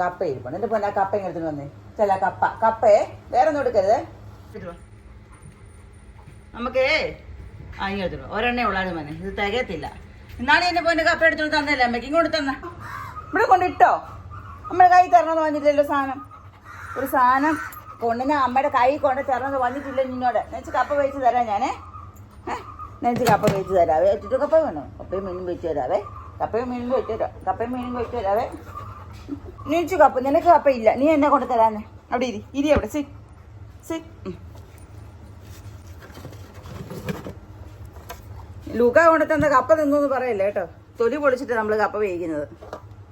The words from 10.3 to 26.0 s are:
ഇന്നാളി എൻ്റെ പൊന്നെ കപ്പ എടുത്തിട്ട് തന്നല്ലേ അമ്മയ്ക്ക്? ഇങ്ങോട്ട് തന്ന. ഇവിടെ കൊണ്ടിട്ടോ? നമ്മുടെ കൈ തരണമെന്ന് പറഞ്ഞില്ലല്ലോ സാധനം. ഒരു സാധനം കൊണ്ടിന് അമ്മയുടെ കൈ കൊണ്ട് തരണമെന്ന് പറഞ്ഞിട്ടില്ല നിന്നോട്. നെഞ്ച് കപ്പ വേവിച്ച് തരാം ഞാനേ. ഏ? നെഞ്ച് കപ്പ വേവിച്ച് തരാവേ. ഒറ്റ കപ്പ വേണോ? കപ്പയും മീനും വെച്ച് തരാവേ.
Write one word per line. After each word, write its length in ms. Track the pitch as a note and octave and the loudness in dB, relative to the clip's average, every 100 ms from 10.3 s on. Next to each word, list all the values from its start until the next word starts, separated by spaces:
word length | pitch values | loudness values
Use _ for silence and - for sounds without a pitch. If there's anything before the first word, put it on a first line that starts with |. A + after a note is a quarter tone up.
| - | -4
ഇന്നാളി 240 | B3+ D#4+ F4+ | 2 4 4
എൻ്റെ 120 | E4+ D#4+ | 0 0
പൊന്നെ 160 | E4 E4 | 2 2
കപ്പ 120 | D#4+ D#4+ | 4 2
എടുത്തിട്ട് 240 | D#4 D4+ D4+ | 2 0 0
തന്നല്ലേ 280 | D4 C4+ B3 | 0 2 0
അമ്മയ്ക്ക്? 200 | A#3+ B3+ | 0 0
ഇങ്ങോട്ട് 200 | E4 D#4+ D#4 | 0 2 0
തന്ന. 160 | C#4 C4+ E4+ - - - - - - | -2 -6 -10 -14 -14 -12 -12 -14 -4
ഇവിടെ 140 | - A#4 | 0 4
കൊണ്ടിട്ടോ? 400 | F#4 F4+ - E4 E3 - - - - - - - | 4 4 4 6 4 -2 -16 -16 -16 -16 -14 0
നമ്മുടെ 200 | F4+ F4+ | 8 8
കൈ 100 | F4+ F4+ | 10 8
തരണമെന്ന് 280 | F4 D#4+ D#4+ | 6 6 2
പറഞ്ഞില്ലല്ലോ 400 | D#4 D4 D4 C#4+ D4 | 0 2 2 4 2
സാധനം. 260 | C#4+ C4+ C4+ - - - - - - - - | 0 -2 -6 -12 -20 -20 -20 -20 -16 -12 -6
ഒരു 80 | C4+ | 0
സാധനം 400 | C#4+ B3 C4+ D4+ D4+ - - - - | 4 6 6 2 0 -4 -14 -18 -4
കൊണ്ടിന് 320 | A#3 A#3 C4 D4 B3+ | -2 0 0 2 2
അമ്മയുടെ 240 | C4 C#4+ C4+ | 2 2 4
കൈ 140 | B3+ D4 | 4 4
കൊണ്ട് 180 | C4+ B3+ C#4 | 2 0 -2
തരണമെന്ന് 280 | B3 C4+ C4+ | -2 -2 0
പറഞ്ഞിട്ടില്ല 360 | B3 C#4 C#4 C4 C4 | -2 -2 -6 -4 -4
നിന്നോട്. 300 | B3+ B3 G#3+ - | -2 0 0 -2
നെഞ്ച് 180 | A#3 D4 C#4 | -8 -4 -2
കപ്പ 140 | B3 C#4+ | 0 0
വേവിച്ച് 220 | C4+ C4+ B3 | 0 0 2
തരാം 180 | B3 A3+ | 2 0
ഞാനേ. 200 | G3+ C#4 - - - - - - - - | -2 -2 -6 -12 -16 -18 -18 -20 -16 -12
ഏ? 20 | A#4+ - - - - | -12 -12 -16 -16 -6
നെഞ്ച് 200 | A#3+ A#3+ A3+ | -2 0 4
കപ്പ 140 | G3+ G#3 | 4 4
വേവിച്ച് 220 | G3 F3 F#3+ | 0 2 2
തരാവേ. 280 | E3 D#3+ F#3+ G3+ | 4 4 2 2
ഒറ്റ 180 | G3+ B3+ | -2 -2
കപ്പ 120 | C#4+ D#4+ | 2 2
വേണോ? 180 | C#4 D3+ - - | 2 -4 -10 -14
കപ്പയും 260 | - F#3+ F#3+ | -8 -8 -6
മീനും 160 | F3+ F3+ | -8 -8
വെച്ച് 160 | E3+ E3 | -6 -4
തരാവേ. 280 | D3 B2+ G#3+ | -4 -2 -2